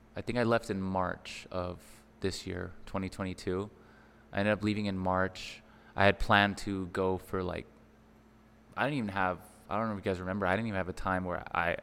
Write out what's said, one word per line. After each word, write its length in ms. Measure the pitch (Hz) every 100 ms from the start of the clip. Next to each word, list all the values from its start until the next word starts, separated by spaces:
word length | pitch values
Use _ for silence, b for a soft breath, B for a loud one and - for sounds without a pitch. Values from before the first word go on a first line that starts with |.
| - 104
I 40 |
think 180 | - 120
I 40 |
left 280 | 113 117 -
in 100 | 98
March 640 | 95 92 90 87 - - -
of 280 | 92 90 90 - - - -
this 260 | 98 - 95
year, 260 | 90 90 - -
twenty 220 | 98 92
twenty-two. 600 | - 95 92 - 92 104 - B B B B B
I 60 | 98
ended 120 | 101
up 120 | 101
leaving 220 | 107 104 104
in 100 | 95
March. 640 | 92 92 95 - - - - B B
I 120 | B 98
had 120 | 98
planned 380 | - 104 101 92
to 280 | 104 98 90
go 320 | 95 92 92
for, 240 | - 95
like, 240 | 90 82 - - - - - - - - - - -
I 100 | -
didn't 120 | 123 139
even 120 | 104
have, 280 | 98 92 87 - - -
I 100 | 101
don't 100 | 113
know 40 |
if 120 | 101
you 60 | 98
guys 100 | 92
remember, 260 | 92 101 92
I 100 | 98
didn't 120 | 113
even 100 | 95
have 100 | 87
a 60 |
time 300 | - 95 92
where 200 | 90 87 -
I, 220 | - 85 -